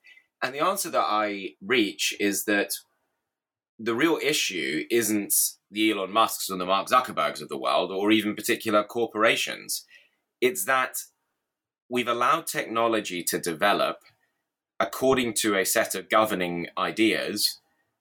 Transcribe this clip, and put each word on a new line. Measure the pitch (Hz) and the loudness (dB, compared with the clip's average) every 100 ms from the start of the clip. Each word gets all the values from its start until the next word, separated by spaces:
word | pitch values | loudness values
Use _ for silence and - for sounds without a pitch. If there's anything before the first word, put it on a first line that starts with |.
| - - _ _ | -18 -20 _ _
And | 127 | -6
the | 135 | 0
answer | 170 196 - | -2 0 -2
that | 104 101 | 0 0
I | 107 107 101 95 - | 0 0 -4 -10 -12
reach | 98 127 101 - - - | 0 2 2 0 -4 -2
is | 101 98 - | -2 -2 0
that | 104 98 - - _ _ _ _ _ _ _ _ _ | 0 0 -6 -12 _ _ _ _ _ _ _ _ _
the | 113 117 | -4 0
real | 160 156 | 2 2
issue | 131 151 - 92 69 78 - | 0 0 0 -2 -4 -4 2
isn't | 117 110 107 101 - - - _ | 2 4 0 2 0 0 -4 _
the | 101 110 | 0 2
Elon | 101 95 | 2 0
Musks | 107 110 - - | 2 2 0 -6
and | 95 | -4
the | 90 | 0
Mark | 98 95 | 0 4
Zuckerbergs | 127 127 82 73 71 | 2 2 -2 -2 -4
of | 73 | -10
the | 71 | -6
world, | 64 71 90 | 0 0 0
or | 95 104 | 0 2
even | 110 104 101 | 4 2 -4
particular | - 110 113 104 | -2 -2 2 0
corporations. | 104 120 113 107 110 - - 62 - - - - _ _ _ _ | 0 -2 -4 2 2 2 -2 -8 -8 -8 -10 -20 _ _ _ _
It's | 127 - - | 0 0 0
that | 131 127 - - _ _ _ _ _ _ _ _ | 0 0 -6 -12 _ _ _ _ _ _ _ _
we've | 123 120 | -4 0
allowed | 117 123 160 160 | 0 2 2 0
technology | 156 - 113 117 113 101 90 | -6 -4 0 2 2 0 -4
to | - 87 | -2 -2
develop | 87 78 101 90 78 - _ _ _ _ _ _ _ _ | -2 0 2 2 0 -2 _ _ _ _ _ _ _ _
according | 98 - 131 127 120 104 | -6 0 2 2 2 0
to | 110 101 | 0 2
a | 92 | 2
set | 117 104 95 | 0 0 -4
of | 90 | 0
governing | 110 110 98 90 85 82 - | 2 4 0 -2 -4 -6 -4
ideas | 92 80 110 80 67 104 - - _ _ _ _ | -4 2 2 2 -2 -2 -2 -4 _ _ _ _